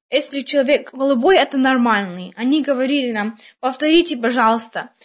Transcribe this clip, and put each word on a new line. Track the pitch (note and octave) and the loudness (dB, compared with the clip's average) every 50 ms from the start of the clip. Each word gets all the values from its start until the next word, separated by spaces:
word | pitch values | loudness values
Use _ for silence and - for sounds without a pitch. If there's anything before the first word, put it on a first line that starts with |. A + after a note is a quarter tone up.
| _ _ - | _ _ -2
если | C#4+ D4 - - C#4 | -2 -2 -2 -4 -6
человек | C4+ - - C#4+ C4 B3 D4 - C#4 - - | -6 -2 0 0 2 2 0 0 -2 -6 -8
голубой, | C4 C4+ C#4 C#4 A#3 A#3+ F4+ F#4+ | -4 0 0 2 2 4 4 4
это | D#4 C#4 - - | 4 2 2 0
нормальный. | C4+ C4 C4 C4 B3+ A#3+ A#3+ A3 G3+ G3+ F#3 F3 F3+ F3+ F#3 - | 0 2 2 2 2 2 2 0 0 -2 -6 -8 -12 -14 -14 -10
Они | - A#3 B3+ C#4+ D#4 C4 | -6 -2 0 0 0 0
говорили | C#4+ C#4 B3 C4 C4 C#4+ C#4+ C4 B3 A3+ | 0 -2 -2 -2 -2 -2 -2 -2 -2 -4
нам: | G#3+ G#3 A3 A3+ - - - _ _ | -4 -4 -6 -8 -12 -18 -20 _ _
«Повторите, | - B3+ C4 - D4+ D4+ D#4+ F4 E4+ E4+ D#4 | -6 -6 -4 -2 0 2 2 4 2 2 0
пожалуйста, | A#3+ A#3 A3+ A#3+ B3+ A3+ A3 A3+ A#3 - - - F3+ D3+ B3 _ _ - | -2 -2 -2 0 2 2 2 2 2 -2 -4 -6 -8 -12 -12 _ _ -20